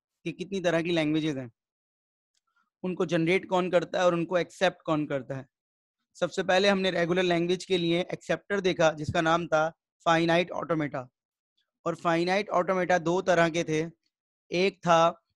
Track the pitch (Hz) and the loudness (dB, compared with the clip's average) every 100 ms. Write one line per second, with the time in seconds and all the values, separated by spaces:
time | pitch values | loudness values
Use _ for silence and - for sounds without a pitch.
0 | _ _ 170 165 180 196 170 165 165 170 | _ _ -12 -10 -8 -4 0 0 0 0
1 | 151 156 156 135 123 - _ _ _ _ | 0 0 -2 -6 -10 -18 _ _ _ _
2 | _ _ _ _ _ _ _ _ 185 180 | _ _ _ _ _ _ _ _ -8 -4
3 | 170 165 165 190 - 185 180 175 165 180 | -2 0 2 0 0 -2 2 0 0 0
4 | 180 170 165 175 170 - 180 175 - 151 | 2 2 -2 -2 -4 -2 -2 -2 -4 -2
5 | 147 143 123 135 131 _ _ _ _ _ | -2 -6 -6 -12 -12 _ _ _ _ _
6 | _ - 175 - 185 185 202 190 190 170 | _ -6 -4 -2 0 4 4 2 0 0
7 | 170 185 180 170 170 180 - 185 170 170 | 0 0 2 0 0 -2 -2 -2 0 0
8 | 185 160 - 160 - 202 180 165 160 156 | -2 -8 -6 -6 -4 -2 0 2 2 2
9 | 151 175 160 170 170 156 160 - _ _ | -4 0 2 0 2 0 0 -4 _ _
10 | 170 165 165 165 180 - 151 160 143 139 | 0 2 4 2 0 -6 -4 -2 -2 -8
11 | 127 _ _ _ _ _ _ _ 170 165 | -12 _ _ _ _ _ _ _ -8 -4
12 | 175 165 175 190 208 175 175 185 175 180 | 0 0 0 -2 0 -2 0 -2 2 0
13 | 160 180 185 170 170 165 156 156 165 - | 2 0 2 2 2 0 -2 -4 -4 -12
14 | _ _ _ _ _ 170 196 190 175 165 | _ _ _ _ _ -2 -2 -2 2 4
15 | 170 175 _ | 4 0 _